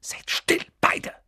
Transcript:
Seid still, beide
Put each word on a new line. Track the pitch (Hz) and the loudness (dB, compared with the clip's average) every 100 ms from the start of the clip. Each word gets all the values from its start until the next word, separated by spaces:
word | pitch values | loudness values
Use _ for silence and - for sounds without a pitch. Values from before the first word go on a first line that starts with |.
Seid | - - - | -10 -12 -4
still, | - - - - _ | -2 2 0 0 _
beide | - - - - | 2 2 -4 -14